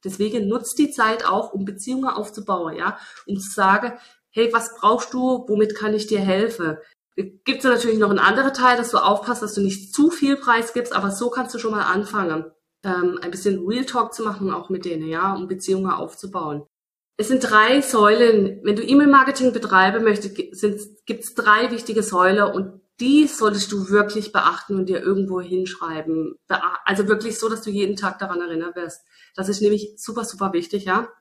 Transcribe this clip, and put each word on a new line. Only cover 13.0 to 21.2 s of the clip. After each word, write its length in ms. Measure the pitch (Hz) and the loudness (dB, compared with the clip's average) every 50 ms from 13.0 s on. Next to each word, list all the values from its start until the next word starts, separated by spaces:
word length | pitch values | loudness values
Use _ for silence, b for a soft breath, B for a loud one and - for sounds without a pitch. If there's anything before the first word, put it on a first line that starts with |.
| 175 180 175 - | 0 -2 -2 -4
ein 100 | - 175 | -8 -10
bisschen 360 | 175 190 - 208 190 - 170 | -10 -4 -2 -2 -2 -2 -4
Real 180 | 185 226 247 262 | -4 -4 -4 -4
Talk 300 | - - 247 220 226 - | -4 -2 -2 -2 -2 -4
zu 80 | - 226 | -6 -6
machen, 280 | 214 202 190 196 190 | -6 -4 -4 -4 -4
auch 200 | - 170 170 - | -4 -4 -6 -6
mit 160 | 190 175 180 | -8 -6 -4
denen, 200 | 185 170 160 156 | -6 -6 -6 -6
ja, 280 | 160 160 165 180 196 196 | -6 -4 -2 -2 -2 -2
um 120 | 165 180 185 | -4 -6 -6
Beziehungen 420 | 190 185 - - 190 190 190 185 | -8 -8 -2 -2 -2 -2 0 -2
aufzubauen. 720 | 170 - 156 156 - - - 196 190 185 165 151 147 147 147 _ _ _ _ _ _ _ _ _ _ - | -4 -4 -6 -10 -12 -16 -16 -10 -8 -8 -6 -6 -8 -8 -10 _ _ _ _ _ _ _ _ _ _ -8
Es 100 | 214 214 | -2 0
sind 120 | 262 254 | 0 0
drei 420 | 254 220 214 214 214 233 262 285 269 | 0 4 6 6 6 6 4 2 2
Säulen. 760 | - - 226 208 208 214 240 240 233 220 208 196 190 - - - | 2 2 4 6 6 6 6 6 6 6 4 4 0 -2 -4 -2
Wenn 140 | 208 208 | -2 0
du 60 | 208 233 | 0 0
E-Mail-Marketing 680 | - 262 277 294 285 277 269 262 269 269 269 254 254 226 | 4 6 6 8 8 8 8 6 6 2 2 2 2 2
betreiben 500 | 240 - 202 190 185 190 196 202 233 226 | 0 -4 2 4 4 4 4 4 2 2
möchtest, 320 | 220 208 202 - 196 - | 2 2 2 -2 -8 -8
gi-, 200 | - - - - | -8 -10 -10 -8
sind's, 340 | - - 208 196 208 - - - _ _ | -2 -2 -2 -2 -2 -10 -16 -20 _ _
gibt's 300 | - 226 226 | -8 -8 -8